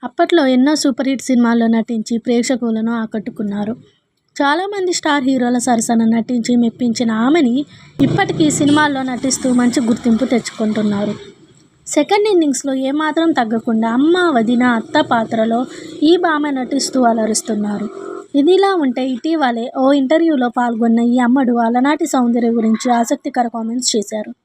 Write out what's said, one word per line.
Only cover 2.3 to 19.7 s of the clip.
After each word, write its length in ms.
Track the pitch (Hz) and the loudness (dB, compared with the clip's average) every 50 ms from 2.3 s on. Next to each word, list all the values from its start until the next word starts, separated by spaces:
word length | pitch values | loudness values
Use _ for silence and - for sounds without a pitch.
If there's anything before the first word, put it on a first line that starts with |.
| 240 233 233 247 269 254 247 233 226 220 220 226 | 0 0 0 0 -2 -2 -2 -4 -2 -2 -2 -4
ఆకట్టుకున్నారు. 800 | 233 233 220 220 - 226 - - - - 220 202 196 208 208 208 226 - - _ _ _ _ _ _ _ _ _ _ - | -4 -4 -6 -6 -6 -8 -8 -8 -10 -8 -8 -6 -4 -6 -6 -6 -8 -10 -12 _ _ _ _ _ _ _ _ _ _ -2
చాలామంది 520 | 294 277 294 330 381 392 415 403 370 359 339 | -2 0 0 0 -2 -4 -4 -4 -2 -2 -4
స్టార్ 300 | - - 311 285 285 262 | -2 -2 0 0 0 0
హీరోల 340 | 254 269 262 247 240 247 247 | 0 0 0 0 0 0 0
సరసన 460 | 240 254 247 226 233 - 240 226 226 | 0 0 0 0 0 0 0 2 2
నటించి 520 | 226 226 233 220 - 254 247 220 - 247 | 2 2 0 0 -2 -4 -4 0 0 2
మెప్పించిన 560 | 240 240 226 - - 254 240 220 - 247 226 | 2 2 0 0 -2 -2 -2 -2 0 -2 -2
ఆమని 540 | 220 220 226 254 302 349 302 240 233 262 294 - - - - - - - | 0 0 2 2 4 4 2 2 2 -2 -4 -6 -12 -20 -20 -20 -4 0
ఇప్పటికీ 500 | 285 - - 381 392 - 330 - 330 302 | 0 2 2 0 0 0 0 0 2 2
సినిమాల్లో 520 | 285 - 311 285 294 302 302 294 285 262 262 | 2 2 2 2 4 4 2 2 0 -2 -4
నటిస్తూ 500 | 254 254 233 262 269 247 - - 262 247 | -4 -6 -4 -2 -2 -4 -2 0 0 2
మంచి 280 | 247 247 247 233 311 | 2 2 2 2 0
గుర్తింపు 440 | 247 220 240 233 - 247 226 214 262 | 0 0 -2 0 2 0 2 2 2
తెచ్చుకుంటున్నారు. 920 | 240 269 233 - - - - 226 214 214 220 214 208 208 202 208 208 208 - - - - _ - _ - _ _ _ _ _ _ - | 0 0 -2 -2 -4 -6 -4 -2 -2 0 0 0 0 0 0 -2 -4 -6 -8 -12 -20 -20 _ -20 _ -20 _ _ _ _ _ _ -4
సెకండ్ 400 | - 311 294 294 381 427 415 440 | -2 -2 0 2 0 0 2 2
ఇన్నింగ్స్లో 460 | 415 349 320 294 269 - - 277 269 | 2 2 2 2 -2 -2 -4 -4 -4
ఏమాత్రం 580 | 262 262 262 277 302 311 311 294 330 330 330 | -2 -2 -2 -2 -2 -2 -2 0 0 0 0
తగ్గకుండా 580 | 302 285 247 214 226 226 220 - 226 220 220 226 | 2 0 -2 -2 -2 -4 -2 -2 -2 0 0 0
అమ్మ, 420 | 226 247 277 311 339 359 359 349 302 | 0 2 2 2 2 2 2 2 2
వదిన, 280 | 240 226 214 247 233 247 | 2 0 2 0 2 2
అత్త 380 | 247 240 226 220 - - 302 311 311 | 2 0 -2 -4 -2 -2 -2 0 2
పాత్రలో 540 | 262 233 226 226 240 226 220 226 226 233 254 - - - - - - - - | 0 -2 -2 -2 -2 -2 0 0 0 -2 -4 -6 -10 -16 -16 -16 -8 -2 2
ఈ 140 | 302 339 359 | 4 4 4
భామ 320 | 349 349 311 294 294 294 | 2 0 0 0 -2 -2
నటిస్తూ 540 | 285 262 254 - - 277 254 - - 262 254 | -4 -4 -4 -4 -4 -4 -4 -2 -2 0 2
అలరిస్తున్నారు. 840 | 233 226 233 220 214 214 214 - - 226 208 208 208 208 202 202 220 - - 50 - - - - - _ | 2 2 0 0 -2 -2 -4 -4 -4 -4 -4 -4 -4 -4 -6 -6 -8 -10 -12 -14 -12 -12 -14 -16 -4 _
ఇదిలా 400 | 277 285 311 370 381 392 392 392 | 2 4 4 4 4 4 2 2
ఉంటే 340 | 359 294 262 240 - 254 269 | 0 0 0 -2 -2 -2 -4
ఇటీవలే 640 | 262 226 _ 320 330 320 294 247 240 226 226 254 | -4 -4 _ -2 -2 0 0 0 -2 -2 -6 -6